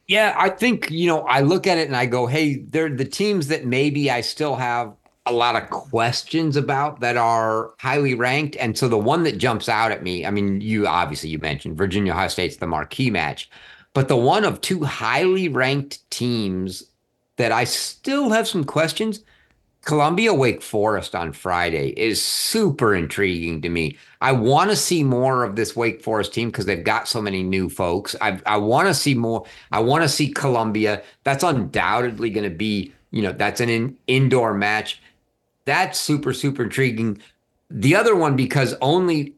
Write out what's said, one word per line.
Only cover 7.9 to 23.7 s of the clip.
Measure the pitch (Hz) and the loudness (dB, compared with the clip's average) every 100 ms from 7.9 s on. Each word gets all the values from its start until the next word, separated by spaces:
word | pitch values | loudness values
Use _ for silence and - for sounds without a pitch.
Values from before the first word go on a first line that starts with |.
| 147 139 | 0 0
ranked." | 117 123 139 147 143 | 0 0 0 -2 -4
And | 120 107 | -4 0
so | 131 | 2
the | 110 | 2
one | 110 170 | 2 2
that | 160 98 | 0 0
jumps | 123 107 - | 0 0 0
out | 110 113 | 0 0
at | 95 | -2
me, | 90 90 85 | -4 -4 -2
I | |
mean, | 101 101 98 | -2 0 -2
you | 107 110 98 | -2 0 2
obviously, | 85 80 73 80 | 0 0 -4 -8
you | 78 | -6
mentioned | 78 73 - 78 | -4 -6 -6 -4
Virginia, | 98 101 98 | -2 0 0
Ohio | 85 90 | 0 -2
State's | - 85 - | -2 -4 -4
the | 85 | -4
marquee | 78 76 - 131 | -4 -4 -2 -2
match, | 85 76 - - - - - _ | 0 -2 -6 -14 -20 -20 -20 _
but | - 135 | 0 2
the | 123 | 4
one | 131 196 | 4 4
of | 196 - | 2 -2
two | - 185 | -4 -2
highly | 139 - 113 135 185 190 175 | -4 -4 -2 2 2 2 0
ranked | 131 131 143 139 - - | 0 0 0 -4 -10 -12
teams | - 120 117 101 92 92 92 - _ _ _ _ - | -6 -2 -2 -2 -4 -6 -8 -16 _ _ _ _ -2
that | 113 | 0
I | 113 | 2
still | 123 - - - - 285 254 | 0 -2 -6 -8 -2 0 2
have | 226 220 | 2 0
some | 185 | -2
questions, | 139 151 160 - 220 214 _ _ _ _ _ _ - | -2 0 0 0 -4 -4 _ _ _ _ _ _ -2
Columbia, | 151 147 175 226 | 2 2 4 4
Wake | 151 123 - | 4 2 0
Forest | - 107 107 98 - | -4 0 2 0 -2
on | 90 82 | -6 -6
Friday | - 92 87 85 78 69 - | -6 -2 0 0 0 -2 0
is | 110 98 | 0 0
super | - - - 220 196 139 113 | -2 -2 -2 2 2 4 2
intriguing | 95 76 - 98 85 82 80 | 2 0 0 0 0 -4 -4
to | 85 | -2